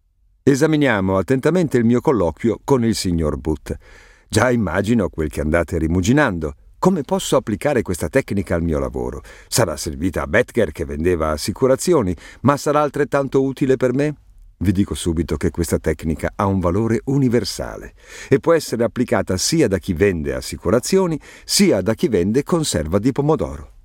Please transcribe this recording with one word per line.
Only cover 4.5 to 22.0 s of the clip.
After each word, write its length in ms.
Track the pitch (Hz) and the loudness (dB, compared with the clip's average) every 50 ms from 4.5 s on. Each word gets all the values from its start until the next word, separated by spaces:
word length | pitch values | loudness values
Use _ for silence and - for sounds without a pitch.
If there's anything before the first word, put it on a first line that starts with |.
| 123 120 107 85 80 95 101 98 123 117 92 76 | 2 2 0 0 0 0 0 2 2 2 0 0
quel 200 | - - 78 76 | -2 -4 -6 -4
che 120 | - 80 | -4 -4
andate 360 | 73 78 78 85 85 - - | -2 0 2 0 0 0 -2
rimuginando. 760 | 82 80 78 85 92 87 95 127 151 147 123 92 85 78 76 73 - - - - - | -2 0 0 0 2 2 4 4 4 2 2 0 -4 -6 -8 -8 -12 -18 -20 -8 -2
Come 240 | - 185 196 165 131 | 0 0 0 0 -2
posso 320 | - 190 196 - - - | -2 -4 -4 0 0 0
applicare 480 | 135 - - 107 95 - 143 147 117 - | 0 0 0 -4 -2 -2 0 0 0 0
questa 260 | - 92 - - 78 | -2 -4 -4 -4 -2
tecnica 460 | - 135 135 - 110 98 92 - 95 | 0 -2 -2 -2 -2 -4 -2 -2 -2
al 80 | 85 85 | -2 0
mio 160 | 85 78 71 | 0 -2 -2
lavoro? 420 | 67 62 60 65 60 62 64 69 - - - - - | -2 -4 -4 -6 -6 -6 -8 -10 -14 -18 -20 -20 -10
Sarà 300 | - - - 113 87 76 | -4 0 0 0 0 -2
servita 460 | 71 - 90 71 67 80 95 82 80 71 | -6 -8 -8 -6 -4 -4 -4 -2 -4 -2
a 40 | |
Betger 440 | 69 78 107 123 - - 120 104 78 | 0 2 0 0 0 0 -2 -2 -2
che 140 | 80 - 85 | -2 -6 -8
vendeva 440 | 69 71 71 80 90 90 80 78 78 | -6 -4 -2 0 0 0 0 0 -2
assicurazioni, 840 | 78 76 - - 92 - 135 127 135 127 - 185 175 147 110 90 90 - - - - - | -2 -2 -4 -6 -2 0 2 2 2 2 2 2 2 2 2 0 -4 -6 -10 -18 -8 -2
ma 160 | - 135 143 | 0 0 0
sarà 240 | 139 - 151 143 147 | 0 0 0 0 0
altrettanto 600 | 151 143 - 143 147 - - 143 139 127 - 139 135 | 0 0 -2 -2 -2 0 0 -2 0 0 0 0 0
utile 340 | 135 131 - 151 131 131 | 0 -2 0 0 0 2
per 160 | 127 131 127 123 | 2 2 0 0
me? 220 | 135 143 151 147 - _ - - - - - _ - | 0 -2 -2 -4 -8 _ -20 -20 -20 -20 -20 _ -2
Vi 120 | - 98 | 0 0
dico 240 | 95 92 101 - - | 2 2 0 0 -2
subito 420 | - - 90 85 78 80 - - | -4 -2 -2 0 0 -2 -2 -2
che 140 | 69 - 85 | -2 -2 -2
questa 260 | - - 85 - - | -2 -2 -2 -2 -2
tecnica 560 | 78 - 80 78 - - 80 78 - - 85 - | -2 0 -2 -2 -2 -2 -4 -4 -2 -4 -4 -2
ha 120 | - 101 | -2 0
un 120 | 98 98 98 | 0 0 0
valore 420 | 87 87 85 101 113 113 113 - - | 0 0 0 0 0 0 -2 -2 -2
universale 880 | - 135 143 135 123 110 120 98 - - - 62 58 55 - - - - _ - - - - - | -2 0 2 2 2 2 0 0 -2 -6 -8 -10 -10 -12 -14 -16 -18 -20 _ -20 -20 -20 -16 -2
e 120 | - 135 139 | 0 0 2
può 140 | - 160 165 | 4 2 2
essere 300 | 156 - - - 110 117 | 2 0 -2 -2 -2 -2
applicata 540 | 110 - - 123 - 120 101 92 - 95 | -2 0 -2 -2 0 0 0 0 0 -2
sia 300 | 92 - - - 165 147 | -2 -2 0 2 2 2
da 100 | 107 95 | 2 2
chi 160 | 90 - - 90 | 0 -2 -2 0
vende 400 | 76 98 101 90 82 73 71 65 | 2 2 2 2 0 -2 -4 -6
assicurazioni, 840 | - - - - 73 - 87 101 123 - - 196 190 190 175 160 139 - - - - - | -6 -8 -10 -10 -6 -2 0 0 0 2 2 2 2 2 0 -2 -6 -8 -12 -20 -16 -8
sia 360 | - - - 202 175 127 98 | -2 2 4 4 4 4 2
da 120 | 90 110 113 | 2 0 0
chi 140 | - | 0